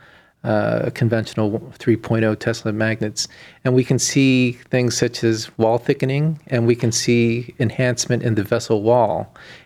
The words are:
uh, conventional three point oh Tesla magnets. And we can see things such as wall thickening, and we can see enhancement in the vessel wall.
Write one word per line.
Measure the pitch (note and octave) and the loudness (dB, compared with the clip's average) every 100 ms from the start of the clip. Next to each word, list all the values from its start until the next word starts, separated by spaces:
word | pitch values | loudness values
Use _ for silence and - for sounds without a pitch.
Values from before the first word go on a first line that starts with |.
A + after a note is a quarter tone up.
| - - _ _ | -20 -20 _ _
uh, | - G#2+ G#2+ A2+ A#2 | -2 0 0 -2 -2
conventional | - A#2 A2+ A2 - A2 G#2+ - | 0 0 0 -2 -2 -2 -2 -8
three | - - A2 | -6 0 0
point | - A2+ | 0 0
oh | A2 G#2+ | 0 0
Tesla | - A2 A2 | -2 -4 -4
magnets. | G#2+ A2 A2 G#2 - - - - - | -2 -2 -2 -4 -6 -10 -12 -20 -6
And | C3 | 0
we | B2+ | 2
can | B2 B2+ | 2 0
see | - C#3+ C3+ B2+ B2 A#2+ - | 0 2 4 4 2 -2 -4
things | B2+ B2 - | 0 0 0
such | B2 - | -2 0
as | A2+ A2 - - | 0 0 -4 0
wall | A2 A#2 | 2 2
thickening, | - C#3+ C3+ C#3 D#3 D3+ - | 0 -2 0 0 -2 -4 -4
and | A#2+ A#2 | 0 2
we | A#2 | 2
can | A#2 | 0
see | A2+ - A#2+ A#2 A#2 A#2+ - | 0 2 2 2 0 -6 -4
enhancement | A#2 - B2+ A#2+ - A#2 | -2 0 -2 0 -2 -2
in | B2 A2 | 0 0
the | |
vessel | F#2+ A#2 - A2 | 0 -2 0 0
wall. | A2 B2 G#2+ E2 - - - - | 2 2 2 -2 -6 -14 -20 -20